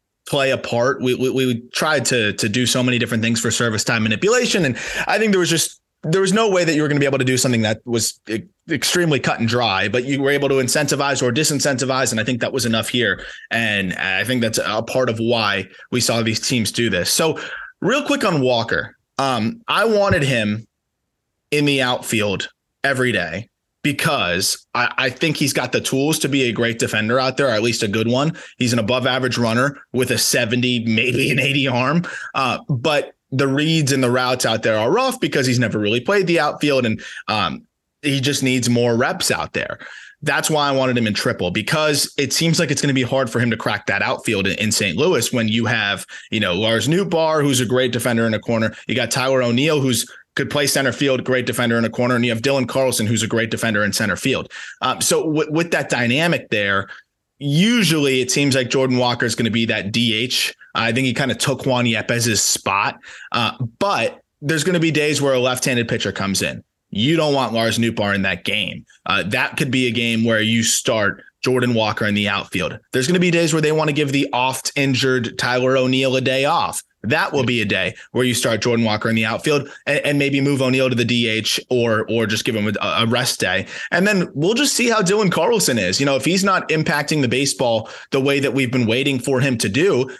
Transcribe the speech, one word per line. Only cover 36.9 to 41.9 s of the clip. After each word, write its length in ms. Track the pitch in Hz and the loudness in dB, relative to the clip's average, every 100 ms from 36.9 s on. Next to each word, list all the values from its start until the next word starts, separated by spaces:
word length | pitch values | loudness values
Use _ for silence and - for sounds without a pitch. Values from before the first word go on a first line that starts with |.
| 107 - - - | -2 -8 -12 -4
um, 380 | 107 85 65 - _ _ _ | -2 -2 -4 -14 _ _ _
he 200 | 147 139 | -2 0
just 220 | 131 135 | 0 0
needs 260 | 131 127 113 | 2 2 2
more 260 | 120 120 117 | 2 2 2
reps 340 | 143 180 - | 0 -2 -2
out 240 | 85 76 | -2 -2
there. 240 | - - - - - - - | -4 -6 -10 -14 -20 -20 -8
That's 280 | 147 143 156 | -2 -2 0
why 200 | 156 143 | 2 2
I 20 | |
wanted 260 | 135 131 123 | 2 2 2
him 80 | 110 | 0
in 80 | |
triple, 380 | 101 127 113 90 | 0 -2 0 -2
because 600 | 95 104 160 156 | -2 -2 0 2